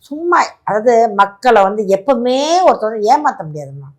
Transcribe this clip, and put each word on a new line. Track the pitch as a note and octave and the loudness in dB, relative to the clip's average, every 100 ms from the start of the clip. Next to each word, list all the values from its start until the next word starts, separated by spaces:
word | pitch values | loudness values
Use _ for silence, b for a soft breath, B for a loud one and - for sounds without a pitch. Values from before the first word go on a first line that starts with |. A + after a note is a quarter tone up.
| _ | _
சும்மா, | D4 E4+ E4+ B3 - | -8 -2 0 0 -6
அதாவது | - G3+ A3 A#3 A3+ G3+ | -6 -2 2 2 2 2
மக்களை | G3+ - B3+ A3 G3 | 0 0 2 4 2
வந்து | G#3+ G3 F#3+ | 0 -2 -2
எப்பவுமே | A#3 B3+ A#3+ C4 D4 E4+ F4+ | 0 -2 0 -2 0 2 2
ஒருத்தர் | A#3+ G#3+ | 2 -2
வந்து | A3 G#3 | -4 0
ஏமாத்த | C#4 D4+ - E3 | 2 0 -4 -10
முடியாதும்மா. | D3 C#3 C#3 C#3 | -12 -14 -16 -20